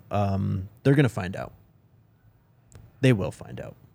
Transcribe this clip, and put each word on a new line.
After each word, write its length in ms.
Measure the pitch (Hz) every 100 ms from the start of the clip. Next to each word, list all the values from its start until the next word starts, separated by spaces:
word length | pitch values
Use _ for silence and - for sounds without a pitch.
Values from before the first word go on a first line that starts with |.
| -
Um, 600 | 101 98 98 101 98 95 -
they're 120 | 135 143
gonna 140 | 127
find 260 | - 90 82
out. 160 | 64 - _ _ _ _ _ _ _ _ _ _ _ - - _
They 100 | 131
will 200 | 110 -
find 280 | - - 64
out. 160 | - - -